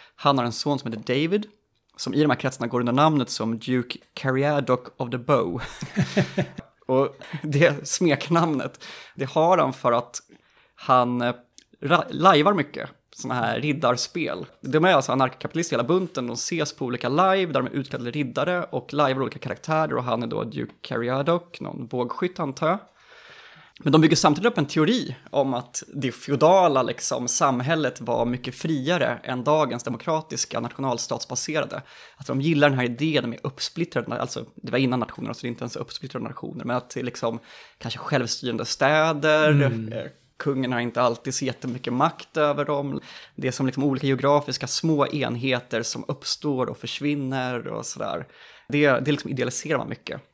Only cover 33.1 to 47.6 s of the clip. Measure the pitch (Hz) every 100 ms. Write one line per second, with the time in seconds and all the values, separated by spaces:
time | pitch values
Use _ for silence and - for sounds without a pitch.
33.1 | 147 117 113 - - - - 170 - 117
34.1 | 120 127 - 117 - - 123 131 123 110
35.1 | - 107 113 123 117 120 - - - 131
36.1 | 127 113 117 - - - 123 - - 123
37.1 | - 120 117 - - - - 117 113 -
38.1 | 131 120 - 123 113 120 - 139 156 160
39.1 | 151 151 151 156 147 139 113 110 110 -
40.1 | - _ - - 135 127 123 120 117 123
41.1 | 117 - 131 127 127 131 123 - 127 156
42.1 | 165 - - 151 143 143 147 143 143 -
43.1 | - - - 127 127 135 131 143 131 139
44.1 | 131 139 147 143 131 127 - 160 151 139
45.1 | 151 120 120 131 123 - 113 117 120 -
46.1 | 139 - - 147 131 123 - 117 - 147
47.1 | 147 131 135 127 123